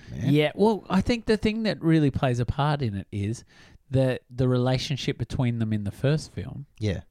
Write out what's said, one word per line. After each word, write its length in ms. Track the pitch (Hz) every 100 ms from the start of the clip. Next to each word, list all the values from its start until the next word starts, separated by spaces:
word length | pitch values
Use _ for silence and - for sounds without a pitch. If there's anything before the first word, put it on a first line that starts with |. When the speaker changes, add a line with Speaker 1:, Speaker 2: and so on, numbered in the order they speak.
| -
Speaker 1:
man." 200 | 123 131
Speaker 2:
Yeah, 200 | 147 151
well, 300 | - 208 202 -
I 100 | 185
think 240 | - 240
the 140 | 226 214
thing 240 | 214 220
that 180 | 220 -
really 280 | 165 160 139
plays 280 | - 135 123
a 60 | 120
part 360 | - 143 143
in 120 | 120
it 120 | 98 -
is 320 | 104 101 117 - - - - -
that 320 | 131 131 123 _
the 160 | 127 127
relationship 720 | 127 127 127 - 120 - -
between 400 | 120 - 123 117
them 140 | 110
in 120 | 107
the 60 | 101
first 420 | - 131 156 -
film. 340 | - - - 139 -
Speaker 1:
Yeah. 220 | 107 85 -